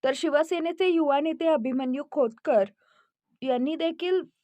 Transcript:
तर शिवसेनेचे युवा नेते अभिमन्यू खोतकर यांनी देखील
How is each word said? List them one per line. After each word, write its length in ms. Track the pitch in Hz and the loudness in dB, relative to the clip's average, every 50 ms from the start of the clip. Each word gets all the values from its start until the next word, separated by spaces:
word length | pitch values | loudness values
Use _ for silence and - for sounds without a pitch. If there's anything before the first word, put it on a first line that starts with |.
| - | 0
तर 80 | 262 277 | -2 -2
शिवसेनेचे 720 | - - 320 285 294 320 311 359 339 320 339 339 339 381 370 | 0 -2 0 2 2 2 2 -2 -2 -2 -4 -2 0 0 2
युवा 320 | 339 330 311 285 277 285 | 2 2 2 2 2 2
नेते 260 | 302 320 320 - 330 | 0 -2 -4 0 0
अभिमन्यू 560 | 330 311 285 220 262 254 262 269 254 254 277 294 _ | 2 2 2 0 -2 -2 -2 -2 -4 -4 -6 -6 _
खोतकर 540 | - 302 262 226 226 _ _ 311 262 214 190 196 _ _ _ _ _ _ _ _ _ _ _ _ _ _ | -2 0 0 0 -2 _ _ 2 2 2 2 0 _ _ _ _ _ _ _ _ _ _ _ _ _ _
यांनी 340 | - 262 254 247 247 285 320 | -4 -2 -2 0 0 -2 -2
देखील 460 | 311 330 330 330 330 349 359 370 370 - 311 _ _ | -2 -2 -4 -2 -4 -4 -2 -2 -2 -2 -6 _ _